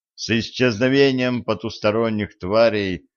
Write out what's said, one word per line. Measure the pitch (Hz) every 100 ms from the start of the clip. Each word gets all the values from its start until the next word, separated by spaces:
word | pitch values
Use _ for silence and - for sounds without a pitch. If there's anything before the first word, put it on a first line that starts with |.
| _
С | - -
исчезновением | 113 107 - 123 101 131 139 139 127 127 120
потусторонних | 107 107 113 - 107 110 113 107 101 _
тварей | 90 110 117 104 98 87 -